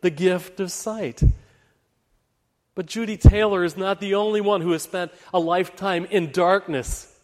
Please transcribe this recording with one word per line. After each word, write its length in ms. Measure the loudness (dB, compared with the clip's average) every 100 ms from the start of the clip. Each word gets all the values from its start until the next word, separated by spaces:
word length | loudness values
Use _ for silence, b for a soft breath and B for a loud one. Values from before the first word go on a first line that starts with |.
the 100 | -2
gift 500 | 0 0 0 -4 -10
of 100 | -8
sight. 520 | -8 -10 -8 -8 2 4 2 b b b b _ _ _ _ _ _ _ _ _ -12
But 100 | -8
Judy 300 | -6 -6 6
Taylor 480 | 6 6 2 2
is 120 | 0 -2
not 240 | -4 -2
the 140 | -2
only 260 | 0 0 0
one 200 | 0 0
who 100 | 0
has 140 | -2
spent 260 | -2 -8 -8 B B
a 60 | -2
lifetime 680 | 0 0 -2 -4 -4 -4 0
in 200 | -2 0
darkness. 800 | 0 2 2 0 -6 -4 -10 -12 _